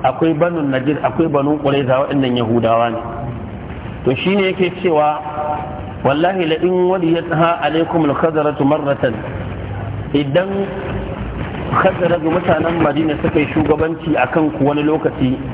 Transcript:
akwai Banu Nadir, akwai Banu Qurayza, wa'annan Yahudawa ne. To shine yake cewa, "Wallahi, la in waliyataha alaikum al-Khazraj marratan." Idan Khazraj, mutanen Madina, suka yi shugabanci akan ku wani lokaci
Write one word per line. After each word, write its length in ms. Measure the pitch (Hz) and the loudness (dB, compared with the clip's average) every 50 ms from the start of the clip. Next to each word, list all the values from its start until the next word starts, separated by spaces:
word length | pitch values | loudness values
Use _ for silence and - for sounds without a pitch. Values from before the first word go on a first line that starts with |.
| - | 0
akwai 300 | 131 127 - 165 165 160 147 | -2 0 2 2 2 4 4
Banu 240 | 170 175 175 165 | 2 2 2 0
Nadir, 360 | 151 139 135 131 123 139 151 143 | -2 0 0 0 0 0 -2 0
akwai 260 | - 127 120 - 160 160 | 0 -2 0 2 0 2
Banu 260 | 143 143 139 147 151 147 | 2 2 2 2 0 2
Qurayza, 460 | 139 135 139 139 139 123 131 131 143 | 2 0 2 2 2 2 2 2 2
wa'annan 320 | - 139 143 135 127 120 123 | 0 2 0 2 2 2 0
Yahudawa 520 | 117 110 113 120 117 113 113 117 117 117 | 2 2 2 2 4 4 4 4 4 2
ne. 80 | 113 110 110 - - - 127 127 123 - - - - - - - - - - - - - - | 0 -4 -8 -8 -8 -8 -8 -8 -8 -8 -10 -10 -12 -12 -12 -12 -12 -12 -12 -12 -12 -4 0
To 100 | 123 135 | 0 0
shine 280 | 131 - 180 196 208 240 | 0 0 0 2 2 2
yake 260 | 196 180 190 190 175 175 - 185 | 0 0 0 -2 -2 -2 -2 0
cewa, 340 | 185 160 151 151 151 151 151 151 - - - 151 151 151 151 - - - - - - - - - | 2 2 4 2 2 0 -2 -6 -8 -6 -6 -4 -4 -4 -4 -6 -8 -8 -10 -10 -10 -10 -2 0
"Wallahi, 420 | 127 139 147 165 180 196 190 180 | 2 2 4 2 2 2 0 0
la 100 | 156 160 156 | 0 0 0
in 320 | 160 180 185 180 180 180 | 0 0 2 2 2 2
waliyataha 720 | 185 190 170 165 165 170 165 170 - 151 170 165 170 147 139 | 2 2 2 0 0 0 0 -2 0 2 2 2 2 0 0
alaikum 400 | 151 151 160 165 160 - 170 160 | 0 0 0 0 0 2 2 2
al-Khazraj 540 | 147 135 - - 160 156 156 147 151 147 - | 2 2 2 0 0 2 2 0 0 0 2
marratan." 560 | 147 135 151 156 151 147 139 - - 127 113 107 - - - - - - - - - - - - - - - - - - - | 2 2 2 2 2 0 0 0 0 -2 -2 -2 -6 -8 -8 -8 -8 -8 -8 -8 -8 -8 -8 -8 -8 -8 -8 -8 -8 -2 -2
Idan 540 | 143 147 139 135 175 185 196 196 196 196 190 - - - - - 196 - - - - - - - - - - - - - - | -2 0 2 0 0 0 0 -2 -4 -4 -4 -6 -8 -8 -6 -6 -6 -6 -6 -8 -8 -8 -8 -6 -6 -8 -6 -6 -8 -6 -2
Khazraj, 500 | - - 175 190 190 185 180 170 175 170 | 0 2 2 2 2 2 2 2 2 2
mutanen 600 | 151 160 160 180 175 190 170 156 160 165 170 170 160 | 0 0 0 0 2 2 2 2 2 0 0 2 2
Madina, 320 | 151 139 147 160 156 147 135 - | 2 2 2 0 0 0 0 -2
suka 160 | 165 - 165 | 0 2 2
yi 80 | 147 - - | 0 2 0
shugabanci 580 | 156 156 143 156 151 160 160 165 160 - 165 147 | 0 2 2 2 2 2 -2 -2 -4 -2 -2 0
akan 360 | 123 123 127 - 170 156 151 - - | 0 0 2 2 2 2 2 0 2
ku 60 | 139 | 0
wani 180 | 139 147 147 147 | 2 2 2 2
lokaci 500 | 151 156 156 156 156 127 - 131 127 131 - 135 135 | 2 0 2 0 -2 -2 0 0 0 0 -2 -4 -8